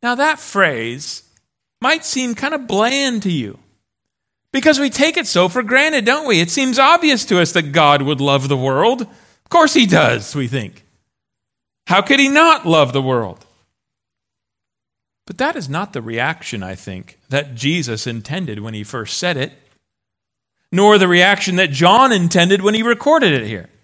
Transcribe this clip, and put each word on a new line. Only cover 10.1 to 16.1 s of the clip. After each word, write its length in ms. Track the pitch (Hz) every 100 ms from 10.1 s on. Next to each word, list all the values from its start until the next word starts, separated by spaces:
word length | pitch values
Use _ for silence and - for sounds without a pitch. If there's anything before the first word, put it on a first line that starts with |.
| 120 101 147
we 120 | 123
think. 360 | 135 104 - _ _ _ _ _ _ _ _ _ _ -
How 140 | 180
could 180 | 202 269
he 80 | 277
not 380 | 285 330 311 -
love 260 | 160 139
the 100 | 131
world? 440 | 131 127 104 - _ _ _ _ _ _ _ _ _ _ _ _ _ _ _ _ _ _ _
But 120 | 180
that 180 | 269 330
is 140 | 147
not 240 | 147 202
the 80 | -
reaction, 640 | 113